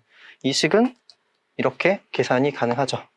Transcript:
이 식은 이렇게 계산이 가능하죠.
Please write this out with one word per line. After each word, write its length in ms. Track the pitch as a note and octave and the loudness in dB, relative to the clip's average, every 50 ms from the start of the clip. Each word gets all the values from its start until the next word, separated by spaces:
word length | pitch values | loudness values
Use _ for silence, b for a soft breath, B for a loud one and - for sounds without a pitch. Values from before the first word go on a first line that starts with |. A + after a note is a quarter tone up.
| _ B B B B B B B B | _ B B B B B B B B
이 100 | C3 C#3+ | -4 -2
식은 420 | - - D#3 - G#3 A#3+ C4 - _ _ _ _ _ _ _ _ _ _ _ _ | 0 0 2 4 4 2 2 -2 _ _ _ _ _ _ _ _ _ _ _ _
이렇게 440 | - B2 C3 - - - F3 G3 G3 - _ - | -4 -2 -2 -2 0 0 0 0 0 -4 _ -4
계산이 400 | - B2 - C3 B2+ C3+ D3 C3+ | -2 -2 0 0 0 0 0 -2
가능하죠. 500 | - B2 A#2 A#2+ C3 C#3 B2+ - A2 - - _ | -2 -2 -2 -2 -2 -2 -4 -4 -8 -10 -12 _